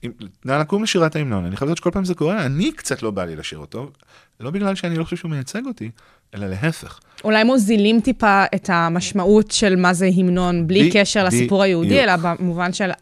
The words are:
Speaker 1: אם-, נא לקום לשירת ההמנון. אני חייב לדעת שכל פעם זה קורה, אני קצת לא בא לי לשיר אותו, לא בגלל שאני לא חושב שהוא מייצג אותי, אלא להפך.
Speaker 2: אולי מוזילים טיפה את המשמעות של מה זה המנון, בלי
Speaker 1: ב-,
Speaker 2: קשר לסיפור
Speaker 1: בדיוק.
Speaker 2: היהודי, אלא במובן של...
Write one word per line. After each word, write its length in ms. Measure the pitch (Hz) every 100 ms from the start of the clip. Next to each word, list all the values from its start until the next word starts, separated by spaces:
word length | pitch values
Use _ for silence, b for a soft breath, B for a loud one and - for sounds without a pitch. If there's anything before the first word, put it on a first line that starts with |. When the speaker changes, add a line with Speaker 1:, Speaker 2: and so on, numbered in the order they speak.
Speaker 1:
אם-, 60 | 120 - 101 _
נא 80 | 123
לקום 300 | 143 151 202
לשירת 340 | 220 185 160 151
ההמנון. 280 | 143 101
אני 120 | 87 101
חייב 120 | 139
לדעת 80 | 170
שכל 140 | 175
פעם 140 | 196
זה 100 | 185
קורה, 320 | 175 151 208 135
אני 260 | 139 262
קצת 300 | 311 - 127
לא 80 | 113
בא 140 | 95
לי 120 | 90 78
לשיר 220 | - 78
אותו, 320 | 73 113 143 - b b b -
לא 100 | 117
בגלל 240 | 190 202
שאני 220 | 190 175 165
לא 80 |
חושב 120 | 165 180
שהוא 140 | 165
מייצג 360 | 147 127 214 269
אותי, 240 | - 110 - b b b
אלא 120 | 101 101
להפך. 540 | 95 151 160 - - B B
Speaker 2:
אולי 200 | 214 214
מוזילים 560 | 226 262 202 220 208 226
טיפה 440 | 240 - 214 196 190
את 160 | 190 -
המשמעות 800 | 170 165 170 180 202 180 214 214
של 260 | - 208 185
מה 180 | 180
זה 160 | 175 190 180
המנון, 500 | 180 180 180 175 165
בלי 240 | 190 170
Speaker 1:
ב-, 20 |
Speaker 2:
קשר 320 | 208 196 -
לסיפור 380 | 180 120 - 196
Speaker 1:
בדיוק. 0 |
Speaker 2:
היהודי, 400 | 196 175 165 -
אלא 100 | 233 175
במובן 560 | 175 165 180 170 180
של... 180 | 180 190 -